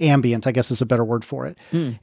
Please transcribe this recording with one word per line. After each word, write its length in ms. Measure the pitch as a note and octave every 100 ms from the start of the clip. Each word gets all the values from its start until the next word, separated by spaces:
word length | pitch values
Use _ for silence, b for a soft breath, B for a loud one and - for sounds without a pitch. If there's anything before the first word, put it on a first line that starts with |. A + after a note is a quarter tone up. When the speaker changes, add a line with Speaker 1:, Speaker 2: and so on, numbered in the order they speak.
Speaker 1:
ambient, 460 | D#3+ C#3+ B2 A#2 C3
I 60 |
guess 180 | B2 -
is 100 | A#2+
a 40 | A#2
better 180 | A#2+
word 200 | A2+ A#2
for 220 | - C3+ C3+
it. 120 | - B
Speaker 2:
Mm. 260 | E3 D3 A2+